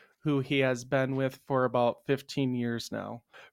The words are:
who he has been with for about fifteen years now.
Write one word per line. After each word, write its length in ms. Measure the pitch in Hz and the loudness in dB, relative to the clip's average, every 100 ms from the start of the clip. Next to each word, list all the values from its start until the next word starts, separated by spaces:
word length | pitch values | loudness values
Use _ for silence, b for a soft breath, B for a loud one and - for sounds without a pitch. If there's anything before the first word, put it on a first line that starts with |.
| b _ | b _
who 200 | 156 139 | -2 0
he 220 | 131 139 | 0 2
has 240 | 131 123 | 2 0
been 320 | 120 139 131 135 | 0 0 0 0
with 240 | 135 - - | -2 -4 -2
for 160 | 131 | 2
about 400 | 127 123 120 - - | 2 2 2 0 -2
fifteen 480 | 135 - - 131 | -2 -2 -2 0
years 380 | 123 120 117 - | 0 -2 -4 -6
now. 300 | 110 101 113 - B B | -8 -8 -12 -16 B B